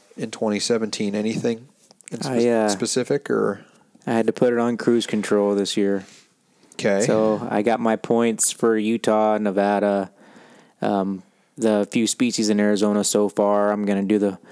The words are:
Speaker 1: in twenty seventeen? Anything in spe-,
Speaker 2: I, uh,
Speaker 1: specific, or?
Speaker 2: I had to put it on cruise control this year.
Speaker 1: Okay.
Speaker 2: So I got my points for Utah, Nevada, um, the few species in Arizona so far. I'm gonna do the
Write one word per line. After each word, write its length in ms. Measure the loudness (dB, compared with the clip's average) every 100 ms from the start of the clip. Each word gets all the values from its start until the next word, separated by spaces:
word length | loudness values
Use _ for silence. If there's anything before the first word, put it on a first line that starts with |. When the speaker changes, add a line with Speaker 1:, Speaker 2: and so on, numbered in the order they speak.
| _ -12
Speaker 1:
in 140 | -10
twenty 300 | -4 -2 -2
seventeen? 540 | 0 -2 -2 -4 -4
Anything 540 | -2 -4 -2 -4 -4 -10 _ _ _ -16
in 100 | -10
spe-, 100 | -4
Speaker 2:
I, 180 | 0 2
uh, 200 | 2 2
Speaker 1:
specific, 600 | 0 -2 -2 -2 -2 -2
or? 340 | 0 0 -4 -10 _ _ _ -4
Speaker 2:
I 60 |
had 140 | -2 0
to 60 |
put 200 | 2 2
it 60 | 2
on 180 | 0 0
cruise 300 | 2 2 2
control 480 | -4 0 2 2
this 220 | 2 0 0
year. 280 | 0 0 -6 -20 _ _ _ _ _
Speaker 1:
Okay. 280 | -4 0 0
Speaker 2:
So 440 | 2 2 2 0 -2
I 120 | -2
got 180 | 0 0
my 160 | 0 -2
points 540 | 0 2 2 0 -4
for 260 | 0 2 2
Utah, 640 | 0 0 2 2 2 2
Nevada, 720 | 0 0 2 2 0 0 -4 -10 -20 -20 -20 -20 -20 -6
um, 400 | -2 0 -2 -6 -10 _ _ -4
the 300 | 0 0 0
few 160 | 0 -2
species 420 | 0 -2 0 0
in 80 | 2
Arizona 440 | 2 2 2 0
so 240 | 0 0 0
far. 400 | 0 2 2 2
I'm 140 | 0 -2
gonna 160 | -2
do 160 | 2 2
the 200 | 0 -4 -14